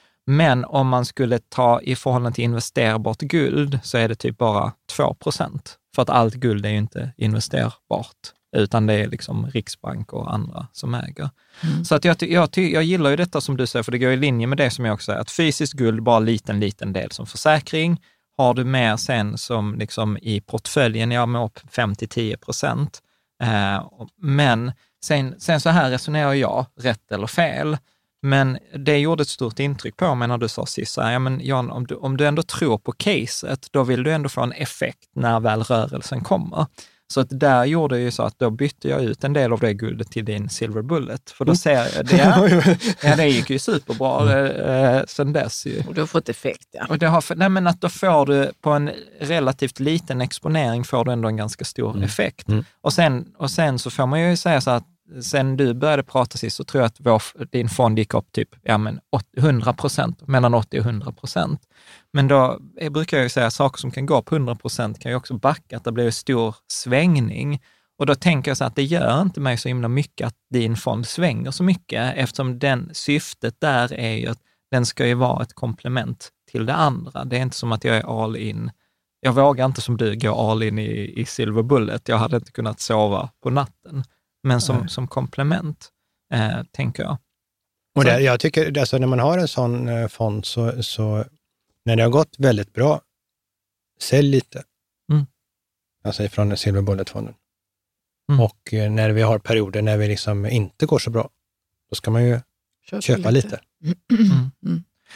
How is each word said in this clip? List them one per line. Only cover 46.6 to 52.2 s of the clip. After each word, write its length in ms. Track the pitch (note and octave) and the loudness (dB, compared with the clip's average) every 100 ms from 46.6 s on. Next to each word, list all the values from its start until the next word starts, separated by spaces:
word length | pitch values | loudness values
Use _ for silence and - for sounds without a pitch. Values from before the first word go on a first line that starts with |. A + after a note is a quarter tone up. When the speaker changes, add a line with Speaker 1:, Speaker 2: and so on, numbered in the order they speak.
| _ | _
Speaker 2:
ja. 140 | - - | -12 -6
Speaker 1:
Och 100 | D#3 | 0
det 80 | D#3+ | 2
har, 280 | E3 - E3 | 2 0 0
nej, 120 | F#3+ | 2
men 180 | F#3+ F3+ | 2 2
att 140 | E3+ | 0
då 80 | E3+ | -4
får 380 | - F#3+ D#3+ C#3 | -2 2 4 4
du 260 | C#3+ C#3 - | 2 0 -2
på 100 | D3+ | 0
en 200 | D3 C#3+ - - - | 0 -2 -6 -16 -10
relativt 600 | C#3+ E3 C3 C3 C3 - | -4 0 0 0 -2 -2
liten 400 | C3+ E3 - B2+ | -2 -2 -2 -4
exponering 640 | B2 - - D#3 B2+ A#2 | -4 -4 -2 0 0 -2
får 200 | A#2+ B2+ | -2 0
du 80 | A#2+ | 0
ändå 160 | A#2+ A2+ | 0 -2
en 80 | A2 | -2
ganska 280 | G#2+ - | -4 -8
stor 260 | - - A2+ | -10 -4 -4
Speaker 3:
Mm. 120 | G#2+ | -2
Speaker 1:
effekt. 460 | G2 - | -2 -2